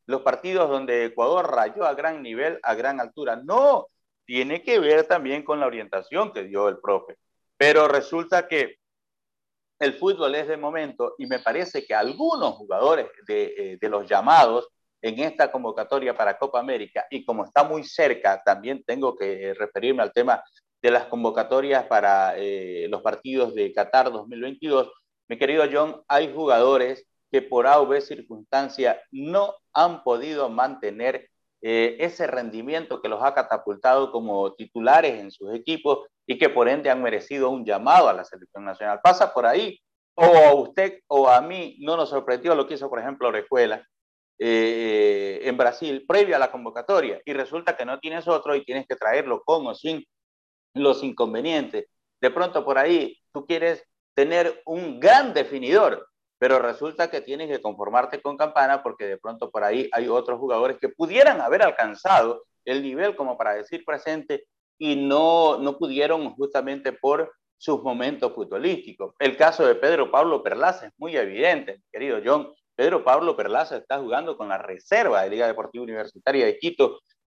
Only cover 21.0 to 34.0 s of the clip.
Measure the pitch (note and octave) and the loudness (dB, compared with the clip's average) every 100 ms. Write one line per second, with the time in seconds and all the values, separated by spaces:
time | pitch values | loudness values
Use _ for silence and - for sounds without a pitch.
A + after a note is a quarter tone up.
21 | - A#2+ A#2 A2 A2 C3 C#3 C3+ A#2+ A2 | -2 -4 -2 -2 -2 -2 0 0 0 0
22 | G2+ G2 F#2+ F2+ G2+ G2 F#2 F2+ E2+ G2+ | 2 2 0 -2 -6 -6 -8 -8 -6 -6
23 | G#2 G#2 C3 C3 A#2+ G#2+ G2 G#2 G2+ C3 | -4 -6 -6 -2 -2 -2 -4 -2 0 2
24 | B2+ A2+ G#2+ A#2 B2+ C#3 D#3 C3+ A#2 - | 0 -2 -10 -12 -12 -10 -2 0 -2 -8
25 | _ _ - A#2 - E3 D3 C#3+ D#3 - | _ _ -14 -4 0 2 0 0 -2 -4
26 | - C#3+ D3+ C#3 D#3 A#2 B2+ C3+ B2+ C3 | -2 0 0 -2 2 4 4 4 0 -6
27 | _ _ _ C3+ C3 B2 B2+ D3 C#3 C#3+ | _ _ _ -2 0 2 6 6 6 0
28 | C#3 B2 - A2 G#2+ C3+ C#3 C3+ B2 - | -2 -12 -16 -20 -4 -4 -2 -2 -2 -2
29 | - C3+ D3 F#3+ G3+ - _ D3 F3 E3+ | -6 -12 -4 -2 -2 -4 _ 2 2 0
30 | B2+ A#2+ D3 D3+ C3 A2+ C3 C#3 G#2 G#2+ | -2 -2 -2 -4 -4 -2 -2 -4 -8 -4
31 | B2 C3 - _ _ _ A2+ A2+ A#2 - | -4 -4 -10 _ _ _ -2 0 0 0
32 | E3+ E3+ D3+ B2+ A#2 A2 B2 D#3+ D#3 - | -6 -4 -6 -4 -8 -10 -8 -6 -6 -8
33 | A2 G#2+ C3+ C3+ B2+ - - G2 B2+ C3 | -6 -2 -2 0 -2 -4 -6 -2 2 2